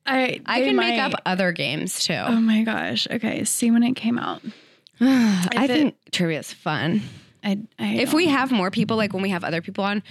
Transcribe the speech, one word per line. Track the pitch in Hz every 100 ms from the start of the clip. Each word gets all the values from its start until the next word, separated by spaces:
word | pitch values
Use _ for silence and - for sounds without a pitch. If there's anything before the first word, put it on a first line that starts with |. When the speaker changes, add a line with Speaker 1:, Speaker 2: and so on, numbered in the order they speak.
Speaker 1:
I, | - 262 254 - -
Speaker 2:
I | -
Speaker 1:
they | 269
Speaker 2:
can | 254
make | 233 233
Speaker 1:
might. | -
Speaker 2:
up | -
other | - 185 185
games | 170 143 151 190 -
too. | -
Speaker 1:
Oh | 143 - 226
my | 226 220
gosh. | 226 214 85 226 -
Okay. | 240 220 -
See | - - 233
when | 233
it | 240
came | - 226 240
out. | - 82 - - _
Speaker 2:
<sighs> | _ _ _
I | 247 262 220 190 175
Speaker 1:
If | -
it | 262
Speaker 2:
think | 277 269 - -
trivia | - 170 151
is | -
fun. | - 175 147 147 208 - - - _
Speaker 1:
I, | 208 202 220 -
I | 214
Speaker 2:
If | 226 247
we | 302 349
Speaker 1:
don't. | 262
Speaker 2:
have | 262
more | 240 180
people, | - 208 220
like, | 208
when | 185
we | 196
have | 180
other | - 165
people | 170 190
on, | 196 208 -